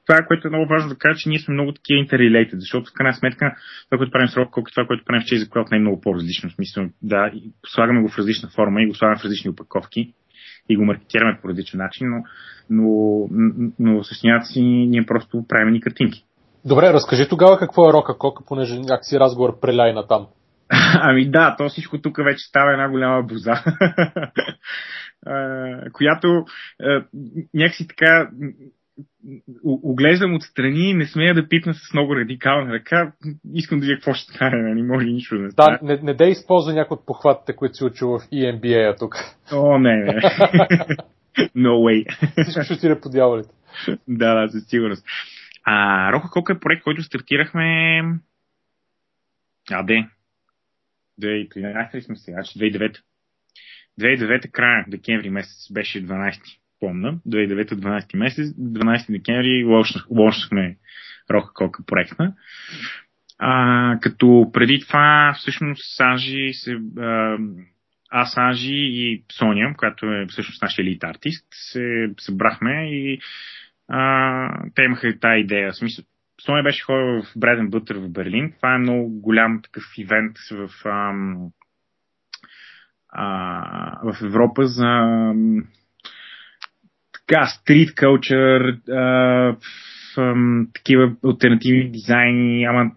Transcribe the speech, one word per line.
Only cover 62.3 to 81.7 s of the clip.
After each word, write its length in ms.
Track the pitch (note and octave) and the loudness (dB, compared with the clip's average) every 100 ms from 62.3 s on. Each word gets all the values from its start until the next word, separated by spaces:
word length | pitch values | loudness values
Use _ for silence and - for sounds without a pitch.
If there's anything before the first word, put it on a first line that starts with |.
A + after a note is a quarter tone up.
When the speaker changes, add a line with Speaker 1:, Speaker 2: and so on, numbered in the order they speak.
| F#3+ - - - D#3 A#2 - _ _ _ _ | -6 -20 -20 -20 -16 -14 -16 _ _ _ _
Speaker 1:
А, 600 | B2 C3 B2 B2 B2 A2+ | -2 2 2 2 2 0
като 500 | A2+ - B2 A#2+ A2+ | -2 4 8 8 6
преди 260 | A#2+ A#2 C#3 | 2 2 2
това, 540 | - D3 D3 D3+ D3 C#3 | 2 4 6 6 4 0
всъщност, 640 | - - D3 C#3+ - - | -8 -6 -8 -8 -14 -2
Анжи 520 | B2+ B2+ C3 C3+ C3+ | 0 0 -4 -6 -6
се, 180 | B2+ - A#2+ A2 A2+ | -8 -10 -10 -10 -8
а, 380 | A#2 A2+ A2 G#2+ G#2+ F2+ F2+ _ _ _ _ | -4 -2 -2 -4 -8 -12 -20 _ _ _ _
аз, 280 | B2 B2 - | -4 -2 0
Анжи 380 | B2 B2 C3 C#3 | 0 0 -4 -4
и 480 | C#3+ B2 A#2+ A2 _ | -4 -4 -4 -6 _
Соня, 440 | - A2+ G#2 B2 D3 | -2 0 0 -2 -4
която 280 | A2 - A2 | -6 -4 -6
е 200 | G#2 F#2+ | -6 -8
всъщност 340 | - G2+ - | -10 -12 -8
нашия 240 | G2 - F#2 | -6 -4 -4
лид 180 | F2 | -4
артист, 440 | E2 D#2+ D3 E3 _ | -10 -8 -8 -10 _
се 580 | - - B2+ A#2+ A#2 A2 - | -20 -14 -8 -6 -4 -4 -8
събрахме 720 | - F#2+ G#2+ - A#2 D3+ D#3 | -10 -2 -2 -2 -6 -4 -6
и, 280 | C#3+ C#3 C3+ - - - - - _ _ | -8 -8 -8 -12 -20 -20 -20 -20 _ _
а, 800 | B2+ C3 C3+ C3 C3 C3 - - - | -4 0 0 0 -2 -6 -8 -6 0
те 80 | |
имаха 240 | B2+ B2 A#2+ | 0 0 -4
и 120 | A2 | -2
тая 200 | A#2 A2+ | 0 2
идея. 320 | G2+ G2+ G2 | 0 -2 -4
В 60 | F#2 | -6
смисъл, 280 | A#2 A2 _ _ _ _ | -10 -10 _ _ _ _
Соня 220 | - C#3+ | -4 0
беше 200 | C#3+ C#3 | 0 -4
ходила 380 | - C3+ B2+ A#2+ | -2 -2 0 -2
в 140 | G2+ A2+ | -6 -2
Bread 260 | A#2+ A#2 | 0 0
and 80 | G#2+ | 0
Butter 280 | A2 A2 G#2 | -4 -6 -10
в 120 | F#2 | -8
Берлин. 440 | E2+ F#2 G#2+ D#3 - | -8 -4 -4 -4 -4
Това 180 | B2+ B2+ | -2 0
е 20 | |
много 440 | B2 B2 A#2 A2 | 0 -2 -4 -6
голям 400 | G#2 A2+ A2+ A2 | 0 2 2 -2
такъв 200 | - - - - | -8 -18 -18 -16
ивент 400 | F#2+ A2 A2 A2 - | -4 -2 -2 -10 -16
в, 180 | G#2 G2 - G#2+ | -14 -14 -12 -8
ам, 640 | G2+ G2+ G2 G2 F#2 F2 _ _ | -6 -4 -4 -6 -8 -12 _ _